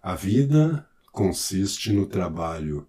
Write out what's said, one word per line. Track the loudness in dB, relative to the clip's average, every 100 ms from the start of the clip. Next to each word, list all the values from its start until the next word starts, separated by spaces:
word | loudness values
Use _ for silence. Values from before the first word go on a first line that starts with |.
A | 0 0
vida | 2 2 4 4 4 0 -8 _ _
consiste | 0 0 0 -4 -2 -2 -4 -2
no | 0 0
trabalho | -4 -4 -6 -8 -6 -8 -8